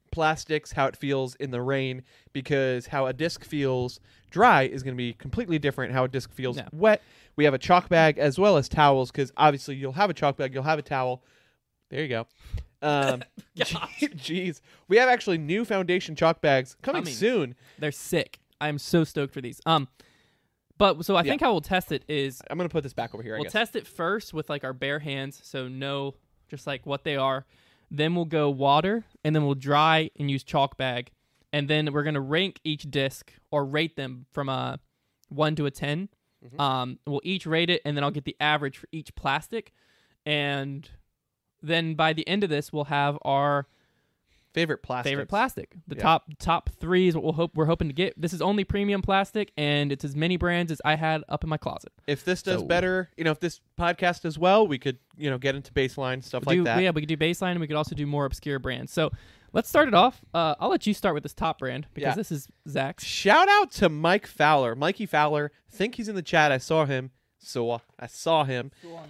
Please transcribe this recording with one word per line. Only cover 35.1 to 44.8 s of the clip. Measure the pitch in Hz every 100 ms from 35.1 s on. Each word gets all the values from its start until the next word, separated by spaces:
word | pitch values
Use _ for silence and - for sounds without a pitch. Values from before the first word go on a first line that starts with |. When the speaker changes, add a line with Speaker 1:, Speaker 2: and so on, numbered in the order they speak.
| _ _
Speaker 2:
one | 143 156 156
to | 143
a |
ten. | - 143 147 196 _ _ _
Speaker 1:
Mm-hmm. | 120 139
Speaker 2:
Um, | 143 131 127 123 -
we'll | 143
each | 170 190 160
rate | 160 175
it, | 175 147
and | 143
then |
I'll | 143
get | 147 139
the | -
average | 151 151 143 -
for | -
each | 160 147
plastic. | - 143 143 - 226 - _ _ _ _ _ -
And | 151 143 143 139 139 - - _ _ _ _ _ _
then | 151 165 165
by | 156 160
the | 160 156
end | 196
of | 202
this, | 147 147
we'll | 151 143
have | 147 143 147
our | - 139 143 143 135 _ _ _ _ _ _ _ _
Speaker 1:
Favorite | - 160 147